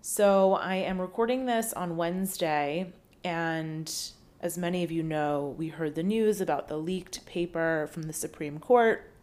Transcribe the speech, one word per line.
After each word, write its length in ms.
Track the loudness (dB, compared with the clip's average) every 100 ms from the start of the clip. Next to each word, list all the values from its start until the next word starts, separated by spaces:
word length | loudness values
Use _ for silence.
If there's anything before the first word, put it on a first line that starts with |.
| -6
So 500 | 4 6 8 6 4
I 200 | 0 -2
am 240 | -2 -2
recording 460 | -4 -2 0 0 0
this 260 | 0 0
on 240 | -4 -4 -2
Wednesday, 960 | -2 0 -4 -2 0 2 0 -2 -6 -10 _ _
and 680 | -6 -2 -2 -2 -4 -6 -8 -8 -10 -14 _ _
as 160 | -8 -4
many 260 | -2 -2
of 80 | -2
you 100 | -2
know, 540 | -2 -2 0 0 -4 -6
we 120 | -8
heard 260 | -4 -4 -2
the 80 |
news 380 | -2 2 2 2
about 260 | 0 -2 -2
the 80 | -6
leaked 500 | -4 -4 -6 -14 -8
paper 640 | -4 -4 -2 0 0 -2
from 140 | -6
the 80 | -8
Supreme 480 | -6 -8 -8 -8 -8
Court 500 | 4 6 6 2 -4 -20